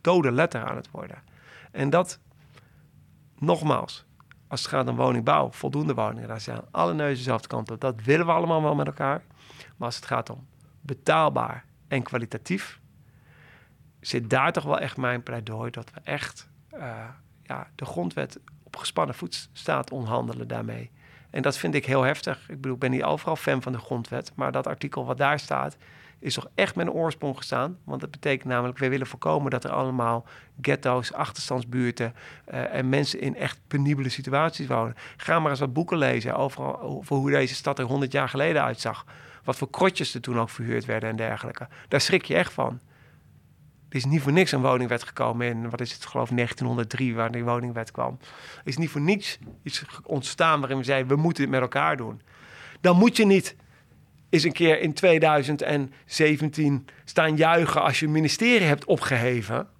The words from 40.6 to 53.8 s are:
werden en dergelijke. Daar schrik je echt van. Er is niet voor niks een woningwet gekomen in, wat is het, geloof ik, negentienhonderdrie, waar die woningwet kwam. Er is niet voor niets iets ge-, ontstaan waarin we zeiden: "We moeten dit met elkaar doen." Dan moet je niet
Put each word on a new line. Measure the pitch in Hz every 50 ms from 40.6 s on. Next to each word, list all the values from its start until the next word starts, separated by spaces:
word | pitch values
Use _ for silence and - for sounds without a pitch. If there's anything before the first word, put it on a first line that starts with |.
| 117 117 117 117 113
werden | 120 113 113 113 110
en | 110
dergelijke. | 110 113 110 110 107 - 120 - - 123 - - - -
Daar | - - 139
schrik | - - 196 180 -
je | - -
echt | 175 180 - -
van. | - 127 - 120 127 - _ _ _ - - - - _ - _ - _ _ _ _ - - _ _ - -
Er | -
is | 135 120
niet | 135 151 165
voor | 135 139
niks | 147 180 190 143
een | - 139
woningwet | 127 135 127 123 123 117 123 117 -
gekomen | - - - 123 117 117 120 120
in, | 120 117 113 117 117
wat | 120 120
is | 123 117
het, | - - -
geloof | - - 127 120 117
ik, | 127
negentienhonderdrie, | 120 120 117 - - 127 123 120 120 117 110 - 123 131 123 113
waar | 113 113 113
die | 117 120 120
woningwet | 120 120 120 120 123 117 117 113 -
kwam. | _ - 123 127 135 131 - - - - - - -
Er | - -
is | - 131
niet | 160 165 147
voor | - 151
niets | 143 170 214 202 - - - - - - - - _
iets | - - -
ge-, | 147 - - - -
ontstaan | - 160 139 127 - - - 170 165 156 147
waarin | 135 123 135
we | 135 123
zeiden: | 127 139 135 131
"We | 127 143 147
moeten | 160 170 165 - 139
dit | 131
met | 131 131
elkaar | 123 123 - 139 147 160 156
doen." | 131 117 113 110 - _ _ - - - - - - - - - -
Dan | - 180 175
moet | 180 220 240 240
je | - 220
niet | 196 196 185 - - - - - _ - -